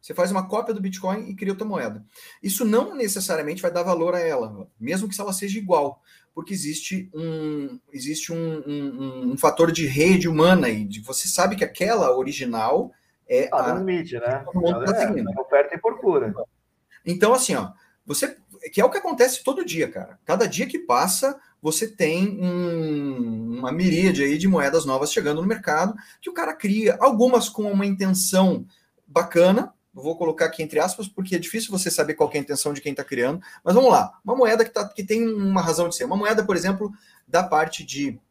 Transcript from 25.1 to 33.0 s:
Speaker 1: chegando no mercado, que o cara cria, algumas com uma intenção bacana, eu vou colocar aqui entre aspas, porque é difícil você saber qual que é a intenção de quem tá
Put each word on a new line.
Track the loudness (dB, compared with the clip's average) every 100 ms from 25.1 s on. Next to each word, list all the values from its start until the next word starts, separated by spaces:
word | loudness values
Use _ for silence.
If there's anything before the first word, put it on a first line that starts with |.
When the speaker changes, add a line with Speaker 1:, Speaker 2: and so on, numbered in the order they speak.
Speaker 1:
chegando | -2 -2 -2
no | -2
mercado, | -2 -2 0 0 -2 -14 -16
que | -10
o |
cara | -6 -6
cria, | -4 -2 2 2 4
algumas | 4 6 4 4 2
com | -4 -2
uma | 0 0
intenção | 0 0 0 2 4 4 2 -6 _ _ _ _
bacana, | -2 2 6 6 6 0 _ _ -12
eu |
vou | -8 -4
colocar | -2 0
aqui | -2 -2
entre | -4 0
aspas, | 0 -2 -10
porque | -8 -4
é | -4
difícil | -4 -6 -4
você | -4 -2
saber | 0 -2
qual | 0 0
que | -2
é |
a |
intenção | -4 -4 -4
de | -4
quem | -6
tá | -8